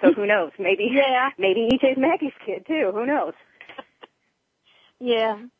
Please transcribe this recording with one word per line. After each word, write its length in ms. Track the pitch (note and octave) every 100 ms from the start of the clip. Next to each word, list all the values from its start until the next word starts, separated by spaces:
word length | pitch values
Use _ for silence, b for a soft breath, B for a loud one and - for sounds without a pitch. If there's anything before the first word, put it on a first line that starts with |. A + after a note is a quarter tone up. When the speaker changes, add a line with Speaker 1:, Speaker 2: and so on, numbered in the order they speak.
Speaker 1:
so 120 | F#3
who 120 | B3+ G3+
knows? 240 | G#3 D#3+ -
Maybe, 300 | F#3 G3 G#3+
Speaker 2:
Yeah. 380 | C4+ C4+ B3+ C4+ -
Speaker 1:
maybe 280 | F#3+ G3 A3+
E 40 | C4
J's 180 | C4+ C4
Maggie's 340 | C#4 F4+ C#4+ - -
kid, 200 | F3+ -
too. 240 | D#4 G3+
Who 120 | G#3 B3
knows? 260 | D4 E3 - _ - - - - _ - _ _ _ _ _ b b b _
Speaker 2:
Yeah. 400 | B3 A3+ A3 G#3 B3 _